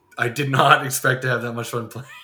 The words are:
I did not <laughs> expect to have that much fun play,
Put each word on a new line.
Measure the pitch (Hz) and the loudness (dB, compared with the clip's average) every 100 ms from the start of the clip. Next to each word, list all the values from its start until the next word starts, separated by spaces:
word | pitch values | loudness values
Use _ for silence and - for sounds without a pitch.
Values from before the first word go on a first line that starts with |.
| _ - | _ -4
I | 120 | -2
did | 131 135 | -2 0
not | 135 143 147 139 | 4 6 4 2
<laughs> | |
expect | - 135 131 | -2 0 0
to | 127 | -2
have | 120 | -2
that | 120 | -4
much | 117 113 | -6 -6
fun | 120 107 | -8 -8
play, | 120 - - | -14 -16 -20